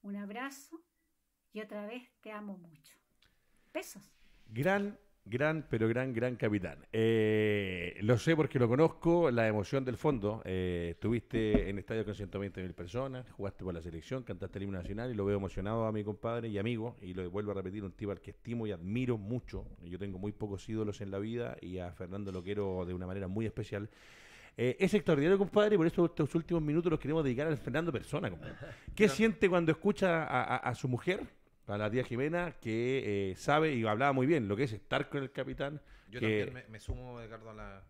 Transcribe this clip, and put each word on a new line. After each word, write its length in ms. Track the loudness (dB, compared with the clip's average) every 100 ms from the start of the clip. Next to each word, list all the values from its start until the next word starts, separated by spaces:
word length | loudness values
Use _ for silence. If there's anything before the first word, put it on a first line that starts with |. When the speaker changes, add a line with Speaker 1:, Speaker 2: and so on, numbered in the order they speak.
Speaker 1:
un 140 | -8 -8
abrazo 640 | -8 -8 -8 -10 -18 -20 _ _ _ _ _ _ _
y 80 | -12
otra 260 | -10 -10 -10
vez 160 | -12 -14 _
te 100 | -14
amo 280 | -12 -10 -12
mucho. 340 | -14 -20 -20 _ _ _ _ _ _ _ _
Besos. 400 | -10 -10 -16 -20 _ -20 _ -12
Speaker 2:
Gran, 520 | -2 2 2 0 -6 _ _
gran, 420 | -6 0 2 0 -2
pero 180 | 2 2
gran, 240 | 2 0
gran 240 | 0 0 0
capitán. 500 | 2 2 0 -8 -6
Eh, 1040 | 2 4 6 6 4 4 4 0 -2 -6 -2
lo 160 | 4 4
sé 180 | 4 2
porque 220 | 2 4
lo 100 | 4
conozco, 600 | 6 4 4 4 6 6
la 180 | 4 4
emoción 340 | 2 2 0
del 140 | 0 0
fondo. 460 | 2 2 0 -2
Eh, 440 | -2 0 0 0 -2
estuviste 800 | -2 0 0 0 0 0 0 -2
en 80 | -6
estadios 260 | -4 -4
con 100 | -4
ciento 240 | -6 -8 -6
veinte 220 | -6 -6
mil 120 | -10
personas, 560 | -10 -8 -6 -6 -8 -14
jugaste 340 | -8 -8 -6
por 80 | -8
la 80 | -6
selección, 420 | -8 -12 -8 -8
cantaste 360 | -6 -10 -8 -8
el 60 |
himno 120 | -6 -6
nacional 320 | -6 -6 -6
y 40 |
lo 100 | -2
veo 120 | 0 0
emocionado 480 | -2 -4 -2 0 0
a 60 |
mi 120 | -2
compadre 440 | -4 -4 -4 -4 -2
y 100 | -2
amigo, 380 | 0 -2 -4 -8
y 140 | -10
lo 160 | -6 -4
vuelvo 220 | -2 -2
a 20 |
repetir, 280 | -4 -4 -6
un 100 | -10
tipo 180 | -6 -6
al 80 | -6
que 120 | -10
estimo 340 | -14 -8 -4 -4
y 60 |
admiro 440 | -4 -2 -2 0 -2
mucho. 500 | -2 -6 -4 -10 -10 -14
Yo 140 | -12 -8
tengo 200 | -6 -4
muy 140 | -6
pocos 360 | -4 -6 -6 -6
ídolos 320 | -4 -2 -4
en 100 | -6
la 80 | -4
vida 380 | -4 -4 -6 -8
y 160 | -8 -6
a 140 | -8
Fernando 380 | -8 -10 -6 -6
lo 120 | -6
quiero 420 | -4 -2 -2 -2
de 80 | -2
una 140 | -4 -4
manera 200 | -4 -4
muy 200 | -2 -2
especial. 420 | -4 -6 -6 -8 -12 -20 -20 -20 -20 -18 0
Eh, 200 | 0 4
es 120 | 4
extraordinario, 460 | 4 4 4 6 6
compadre, 380 | 4 4 6 6
y 20 |
por 80 | 6
eso 180 | 6 2
estos 280 | 4 0
últimos 260 | 2 2 0
minutos 280 | 2 2 2
los 80 | 0
queremos 240 | 2 2
dedicar 220 | 2 2 0
al 100 | 0
Fernando 360 | 0 0 0
persona, 360 | -2 -4 -4 -2
compadre. 260 | -6 -12 -12 -14
Speaker 3:
<laughs> 200 | -14 -14 4
Speaker 2:
¿Qué 100 | 4
Speaker 3:
Yo 80 |
Speaker 2:
siente 340 | 6 2 4 4
cuando 220 | 6 4
escucha 540 | 4 2 4 4 2
a, 180 | 2 0
a, 140 | 0 0
a 180 | -2
su 140 | -2 -2
mujer, 360 | 0 0 -2 -4 -14 _ _ -6
a 120 | -2
la 100 | 0
tía 140 | 0
Jimena, 540 | 0 0 0 0 -4 -6
que, 680 | -2 0 2 0 0 0 0
eh, 60 | -2
sabe 360 | 2 4 4
y 120 | 2 2
hablaba 260 | 4 4
muy 140 | 4 4
bien 220 | 4 2
lo 80 | 0
que 80 |
es 80 | 0
estar 360 | -2 -2 -2 -2
con 140 | -4
el 80 | -6
capitán? 500 | -6 -8 -4 -6 -6 -14 -20 -16
Speaker 3:
Yo 80 | -2
Speaker 2:
que 240 | 2 2 0
Speaker 3:
también 200 | -6 -16
me, 60 |
me 80 | -16
sumo, 400 | -8 -8 -8 -12
Edgardo, 300 | -12 -14 -14
a 40 |
la 280 | -14 -14 -14 -20